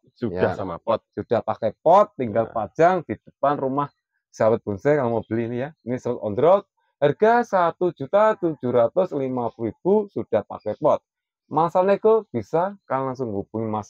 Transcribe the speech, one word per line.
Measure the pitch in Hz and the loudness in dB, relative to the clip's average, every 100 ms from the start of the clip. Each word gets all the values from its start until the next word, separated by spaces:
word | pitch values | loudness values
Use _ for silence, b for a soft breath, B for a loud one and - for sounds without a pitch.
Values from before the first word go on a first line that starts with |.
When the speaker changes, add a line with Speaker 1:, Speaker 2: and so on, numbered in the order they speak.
| _ | _
Speaker 1:
Sudah | _ 117 87 107 | _ -6 -2 -2
Speaker 2:
Ya, | 98 | -2
Speaker 1:
sama | 95 85 | -8 -6
pot. | - 110 - - | -4 -4 -4 -12
Speaker 2:
sudah | - 110 | -4 -2
pakai | - 107 113 - | -2 -4 -6 0
pot, | 156 190 147 - | 4 4 4 -2
tinggal | 120 110 | -4 -2
Speaker 1:
Nah. | 113 | -2
Speaker 2:
pajang | 117 104 - 170 185 - | -6 -6 0 2 2 -4
di | 104 | -10
depan | _ _ 139 139 | _ _ -2 -2
rumah | 131 139 143 _ _ _ _ | -2 -4 -6 _ _ _ _
sahabat | - 110 113 | 0 2 2
bonsai | 107 98 143 147 | -2 -2 0 2
kalau | 120 113 | 0 -2
mau | |
beli | - 110 117 | -2 -4 -4
ini, | 120 | -6
ya. | 143 - - | -8 -10 -8
Ini | 127 | -6
serut | 120 120 | -6 -6
ondrok. | 107 101 156 196 - _ _ _ | -4 2 4 4 0 _ _ _
Harga | 147 - 214 240 233 | -2 2 2 2 2
satu | 190 170 - 180 - | 0 0 0 -4 -4
juta | 135 202 220 214 | -2 2 2 2
tujuh | 170 151 123 | -4 -4 0
ratus | 120 117 - - 147 | 2 2 2 -2 -2
lima | 131 127 117 | -4 -4 -6
puluh | - 113 | -6 -8
ribu | - 175 214 202 | -4 0 0 0
sudah | 123 104 107 | -6 -2 -2
pakai | - 101 107 107 | -4 -8 -8 -2
pot. | 135 - - _ _ _ _ | 0 0 -4 _ _ _ _
Masalah | 147 165 190 190 196 | -2 0 2 2 2
nego | 220 220 208 | 4 2 0
bisa, | 120 104 160 190 202 | -8 -4 -2 -2 -6
kalian | - 131 135 127 | -6 -4 -4 -6
langsung | 117 | -6
hubungi | 98 98 110 110 | -6 -6 -6 -4
Mas | 107 | -6